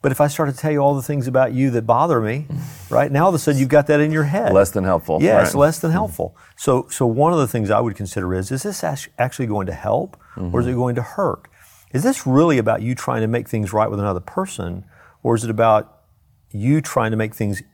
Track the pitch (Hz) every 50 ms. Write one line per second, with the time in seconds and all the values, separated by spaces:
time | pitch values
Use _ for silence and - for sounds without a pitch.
0 | - 139 131 - 147 147 143 - 160 139 135 - - 156 151 143 139 143 143 139
1 | 123 - 147 143 120 131 123 131 131 117 131 127 135 135 120 117 113 110 117 123
2 | 151 175 151 120 110 107 117 143 151 139 - - - - - - - - 120 123
3 | 139 147 139 139 170 196 180 147 - 151 143 135 135 127 147 147 139 - 151 147
4 | 151 151 156 156 147 143 151 202 226 175 95 95 101 92 - 101 92 95 90 82
5 | - - 78 87 139 185 220 - - - - 139 143 156 160 - - 165 160 185
6 | 214 208 - - - - _ _ - _ _ - - - 127 127 - - - -
7 | 131 120 113 120 147 165 175 160 139 113 - 117 107 98 107 110 120 113 98 -
8 | 101 90 - 107 92 90 92 92 95 101 131 135 - 208 190 - - 160 147 143
9 | - - _ - 123 131 - - 131 113 104 104 95 92 90 - - 107 107 135
10 | 185 196 - _ _ _ - 104 95 87 90 123 120 123 127 120 123 123 120 120
11 | 120 - - - 196 147 - - - _ _ _ - - _ _ _ _ - 131
12 | 170 254 170 - - 135 127 139 165 170 147 123 107 107 - - 107 120 127 -
13 | - - 127 113 110 110 117 120 117 - - 110 104 90 101 107 110 104 104 101
14 | 101 104 95 90 - - - 185 190 190 - - 95 87 90 92 - _ _ _
15 | - _ _ _ - 123 117 110 113 113 110 107 113 113 107 107 107 _ _ _
16 | _ _ _ _ _ _ _ _ _ _ - 104 104 127 147 156 139 - - 127
17 | 113 110 110 110 110 110 - - 110 101 98 90 - _